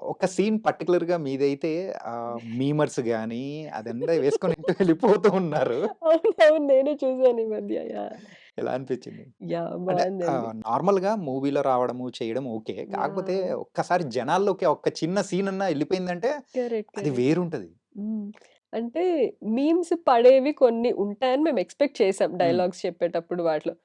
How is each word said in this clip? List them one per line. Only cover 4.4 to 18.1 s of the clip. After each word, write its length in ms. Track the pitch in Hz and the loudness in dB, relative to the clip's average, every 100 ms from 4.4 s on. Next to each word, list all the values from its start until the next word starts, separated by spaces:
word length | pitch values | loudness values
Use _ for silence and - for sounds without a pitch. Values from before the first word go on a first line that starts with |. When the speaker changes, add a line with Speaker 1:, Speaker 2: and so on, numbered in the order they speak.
| 185 165 | 0 -2
Speaker 1:
ఇంటికి 220 | 170 170 | 0 2
వెళ్ళిపోతూ 540 | 185 160 233 202 202 | 4 4 4 6 4
ఉన్నారు. 460 | 190 175 147 127 120 214 - | 4 2 0 0 0 -2 0
Speaker 2:
అవునవును, 640 | 330 320 440 339 311 311 285 | 2 4 4 6 6 6 4
నేనే 300 | 262 277 294 | 4 4 0
చూశాను 460 | 269 254 254 233 | -2 4 4 4
ఈ 80 | 220 | -2
మధ్య. 280 | 208 202 190 - | -4 -4 -6 -6
యా. 180 | 214 208 220 - - - - | -8 -10 -12 -20 -20 -18 -8
Speaker 1:
ఎలా 140 | 123 | -4
అనిపించింది? 500 | 127 131 123 117 110 123 - 175 | -4 -4 -8 -8 -18 -20 -14 -8
Speaker 2:
యా, 140 | 170 | -6
Speaker 1:
అంటే, 160 | 170 175 | -6 -6
Speaker 2:
బాగుందండి. 420 | 180 180 185 190 170 | -2 0 0 -2 -2
Speaker 1:
ఆ, 60 | 135 113 110 | -2 -4 -6
నార్మల్‌గా 540 | 110 127 170 196 190 220 | -2 0 2 2 2 -2
మూవీలో 400 | 156 131 139 143 | -4 -4 -2 0
రావడము, 460 | 139 127 123 123 127 | 2 2 0 -2 -8
చేయడం 360 | - 113 117 139 | -6 -6 -4 -6
ఓకే. 260 | 113 110 98 | -8 -8 -10
Speaker 2:
యా. 120 | 107 | -8
Speaker 1:
కాకపోతే 440 | 101 143 196 190 190 185 135 | -4 -4 -4 -4 -4 -4 -6
ఒక్కసారి 460 | - - 151 180 151 | -8 -6 -2 -2 -2
జనాల్లోకి 560 | 117 120 180 202 185 175 | -4 0 0 0 0 0
ఒక్క 240 | 147 156 | 0 -2
చిన్న 280 | - 160 196 | -2 -2 -2
సీన్ 260 | 185 180 196 | -2 -2 -2
అన్నా 200 | 190 196 | -2 -2
వెళ్ళిపోయిందంటే 640 | 147 151 185 180 175 240 294 - | -2 -2 -2 -4 -4 -4 -4 -6
Speaker 2:
కరెక్ట్, 400 | 254 240 226 208 | -6 -4 -4 -8
Speaker 1:
అది 160 | - 175 | -6 -4
Speaker 2:
కరెక్ట్. 80 | 127 | 0
Speaker 1:
వేరుంటది. 540 | 127 165 175 147 85 82 _ - | 2 2 0 -6 -10 _ _ -10
Speaker 2:
హ్మ్. 320 | 214 | -8